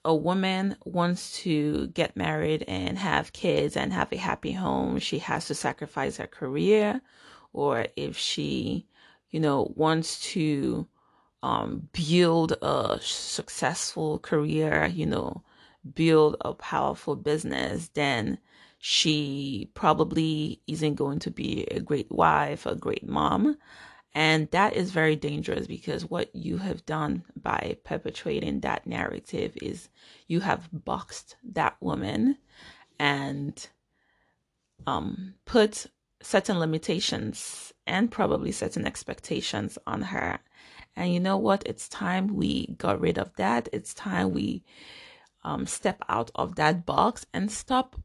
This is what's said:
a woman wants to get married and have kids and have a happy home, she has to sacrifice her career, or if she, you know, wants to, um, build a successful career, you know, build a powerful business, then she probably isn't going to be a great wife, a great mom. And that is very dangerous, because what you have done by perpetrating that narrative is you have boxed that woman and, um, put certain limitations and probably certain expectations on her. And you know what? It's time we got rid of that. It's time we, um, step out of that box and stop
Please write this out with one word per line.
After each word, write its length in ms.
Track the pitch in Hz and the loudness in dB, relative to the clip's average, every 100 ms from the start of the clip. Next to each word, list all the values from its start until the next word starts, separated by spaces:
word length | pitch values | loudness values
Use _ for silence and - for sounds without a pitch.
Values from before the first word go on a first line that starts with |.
| 156 | 2
a 100 | 160 | 2
woman 640 | 160 190 190 190 196 - - | 4 2 2 2 0 -4 -4
wants 560 | 175 175 180 - - | 0 2 0 -4 -6
to 460 | 180 151 151 147 135 | 0 2 2 0 -2
get 280 | 170 156 - | -2 -2 0
married 480 | 165 156 156 156 - | -2 0 0 0 -2
and 320 | 185 180 190 | -2 -2 -2
have 360 | 190 143 156 | 0 0 0
kids 420 | - 175 147 147 135 | -2 2 2 2 0
and 160 | 135 | 0
have 220 | 185 - | 0 -2
a 40 | - | -2
happy 360 | - - - | -2 -4 -4
home, 460 | 190 160 131 - - | -2 0 0 0 -2
she 200 | - 156 | -2 -4
has 280 | - 151 - | -2 -4 -4
to 80 | 143 | -4
sacrifice 600 | 143 - 147 - 135 - | -4 -4 -6 -4 -4 -4
her 120 | - | -10
career, 760 | - 135 143 180 214 208 262 - - - - - | -8 -4 2 6 6 4 0 -6 -20 -20 -20 -12
or 320 | - 143 120 110 - | -2 0 2 -2 -4
if 220 | 143 - | -6 -4
she, 680 | - - 147 131 101 - - _ - _ _ | -4 -2 -2 -2 -2 -4 -6 _ -20 _ _
you 100 | 160 | 0
know, 320 | 151 139 - - | 2 2 0 2
wants 440 | 156 160 160 - - | 2 2 0 -6 -4
to, 560 | 185 156 143 135 117 - _ _ _ _ _ | 0 2 2 0 -2 -4 _ _ _ _ _
um, 460 | 131 57 53 - - | -2 -2 -2 -6 -8
build 600 | - 151 175 170 165 160 - | -6 4 6 6 6 4 2
a 380 | 143 139 - - | 0 0 0 -2
successful 1160 | - - - - - - 139 170 - 170 156 151 | -2 -6 -4 -6 -8 -2 -2 0 -4 -2 -2 -2
career, 680 | - 160 151 156 156 151 156 | 0 0 2 2 4 4 2
you 180 | 175 156 | 2 0
know, 380 | - 65 - - _ - _ - - | 0 -2 -8 -14 _ -20 _ -12 2
build 400 | 165 156 151 - | 6 8 8 4
a 120 | - | -4
powerful 640 | - - 139 135 - - 139 | -6 -2 0 0 -2 -4 -4
business, 720 | 147 156 - 67 67 131 170 | 0 -2 -2 -2 -2 -4 -4
then 440 | - 143 120 110 - _ - - _ | -2 0 2 0 -4 _ -20 -20 _
she 920 | - - 143 151 143 139 139 107 - | 0 2 4 4 0 -4 -4 -6 -8
probably 880 | - 160 156 160 160 160 151 151 - - | 2 4 4 4 2 2 0 -2 -6 -8
isn't 280 | 151 151 143 | -2 0 0
going 240 | 139 147 | -2 -2
to 120 | - | -4
be 320 | - - - - | -6 -4 -4 -2
a 80 | - | -4
great 320 | - 147 - | -2 -2 0
wife, 540 | - 165 151 143 151 - | 4 6 6 2 -2 -4
a 100 | - | -4
great 320 | - - - | -2 -4 -2
mom. 500 | 73 73 - 262 294 - - - - _ | 0 2 4 2 2 -8 -20 -20 -20 _
And 360 | 151 156 156 151 | 0 4 4 4
that 220 | 170 208 | 4 4
is 180 | - 185 | 2 0
very 240 | 170 160 151 | 4 4 4
dangerous, 520 | 147 147 165 - - | 0 -4 -2 -4 -4
because 360 | - - - | -8 -6 -6
what 300 | 165 175 - - | -4 -4 -4 -6
you 220 | 170 175 | -4 -4
have 280 | 190 165 - | -4 -6 -4
done 380 | 156 151 175 - - | -4 -2 -4 -6 -8
by 420 | - - - - | -4 -2 -2 -6
perpetrating 800 | - 151 - - 165 143 - - | -6 -6 -6 -6 -4 -2 -2 -4
that 260 | - - - | -2 -4 -4
narrative 680 | - - - - - - - | -4 -4 -6 -8 -6 -4 -6
is 260 | - - - _ - - - | -8 -8 -14 _ -20 -20 -2
you 120 | 170 | 0
have 280 | 196 - - | 2 -2 -4
boxed 600 | 156 - - - - - - 247 | -10 -6 -6 -6 -14 -16 -20 -8
that 240 | - 151 - | -2 -2 -2
woman 580 | - - - 214 247 285 _ - - - _ - | -4 -4 -2 2 2 2 _ -20 -20 -20 _ 0
and, 680 | 143 139 139 143 143 - - _ _ _ _ _ _ _ _ _ _ _ - | 0 0 -2 -4 -6 -8 -18 _ _ _ _ _ _ _ _ _ _ _ -4
um, 480 | 120 76 - 190 - - | -4 -4 -6 -10 -16 2
put 400 | 349 - - - _ _ _ | 4 4 2 -12 _ _ _
certain 360 | - 202 - 180 | 0 0 2 0
limitations 1120 | 160 160 - 170 - 117 214 - - - - _ - | 0 0 0 -2 0 -2 -4 -8 -12 -12 -16 _ -4
and 260 | 185 233 | 0 0
probably 400 | - 190 147 135 | 2 2 2 0
certain 340 | - - - - | -2 -4 -2 -4
expectations 920 | - - - - - - 104 104 - - | -6 -10 -10 -6 -4 -2 -4 -4 -8 -6
on 160 | - | -6
her. 380 | 185 190 85 - - _ - - - - | -4 -4 -4 -6 -10 _ -20 -20 -16 -6
And 180 | 180 | 0
you 60 | 175 | 0
know 180 | 190 196 | 2 2
what? 260 | 202 196 - | 2 0 -2
It's 220 | - - | -10 -12
time 420 | - 185 185 196 | -6 -2 0 0
we 460 | 202 - - - - | 0 0 0 -4 -4
got 220 | - - | -2 2
rid 200 | - 170 | 2 0
of 140 | - - | -4 -2
that. 340 | 196 240 - | 0 0 -2
It's 220 | 208 - | -8 -8
time 380 | - 202 185 190 | -10 -4 0 0
we, 320 | - - 180 - - - - - - _ _ | 0 -2 -4 -10 -20 -20 -20 -20 -20 _ _
um, 240 | 160 143 - | -6 -4 -4
step 360 | - - - - | -2 -4 -4 -2
out 220 | 110 117 - | -2 -2 -4
of 200 | - 180 | -4 2
that 300 | 156 175 170 | 2 2 2
box 400 | 139 220 - - | 4 4 2 -6
and 180 | - 202 | -4 -4
stop 440 | - - 254 254 - | -4 0 0 0 -8